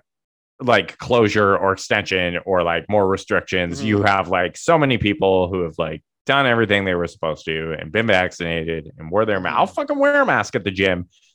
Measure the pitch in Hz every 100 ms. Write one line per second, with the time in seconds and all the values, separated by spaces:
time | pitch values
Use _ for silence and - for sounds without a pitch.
0 | _ _ _ _ _ - 127 107 87 -
1 | - 123 107 104 101 98 98 95 - 107
2 | 101 92 87 87 92 90 85 85 80 104
3 | 95 95 - 95 - 92 87 85 107 101
4 | 101 98 87 90 90 - - 165 139 117
5 | 104 101 95 95 90 92 85 80 80 80
6 | _ _ - 139 131 117 107 101 98 87
7 | 85 - 80 76 - 80 80 80 80 107
8 | 113 92 90 - 85 82 80 82 76 -
9 | 80 98 110 98 90 78 196 - 285 285
10 | 285 285 254 127 - 123 95 92 95 90
11 | 90 _ _